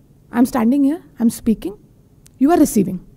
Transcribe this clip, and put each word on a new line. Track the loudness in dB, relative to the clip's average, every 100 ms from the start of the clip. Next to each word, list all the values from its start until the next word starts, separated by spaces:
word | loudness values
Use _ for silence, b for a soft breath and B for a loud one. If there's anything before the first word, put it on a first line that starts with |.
| _ _ _
I'm | 0 0
standing | 0 0 2
here, | 0 -2 -8 -4
I'm | -2
speaking, | -2 -2 -2 -6 -14 _ _ _ _ -20 _
you | 2
are | 4
receiving, | 2 2 -2 -4 -14